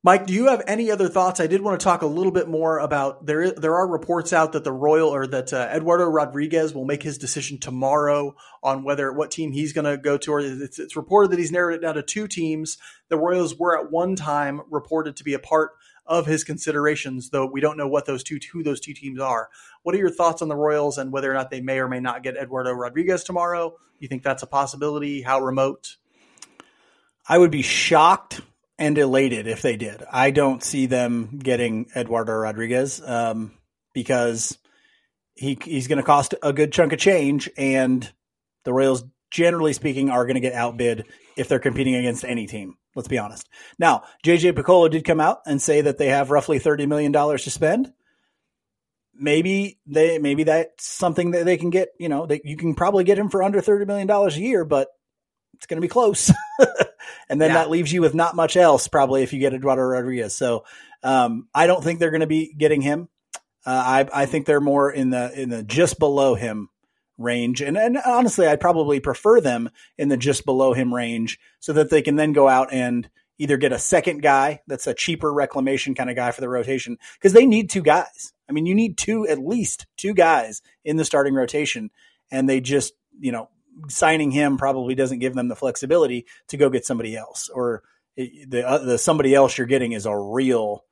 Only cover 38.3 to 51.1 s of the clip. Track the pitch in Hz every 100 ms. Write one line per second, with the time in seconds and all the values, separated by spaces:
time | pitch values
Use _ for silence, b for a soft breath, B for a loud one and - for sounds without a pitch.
38.3 | _ _ _ - 127 135 127 123 _ _
39.3 | - 170 170 156 135 151 135 135 123 123
40.3 | 127 127 120 120 117 120 110 - b b
41.3 | - 123 131 135 120 131 127 123 120 123
42.3 | 120 101 110 95 - _ - 113 127 104
43.3 | - - B B - 170 120 B B 160
44.3 | 170 175 - - 180 165 156 156 160 160
45.3 | 160 - 139 - 147 147 131 139 139 135
46.3 | 143 - 139 156 147 143 147 147 147 147
47.3 | 143 - - 156 214 269 _ _ _ _
48.3 | _ _ _ _ _ _ _ _ _ 139
49.3 | 156 175 196 202 _ - 147 165 165 143
50.3 | 143 156 160 160 _ - - 175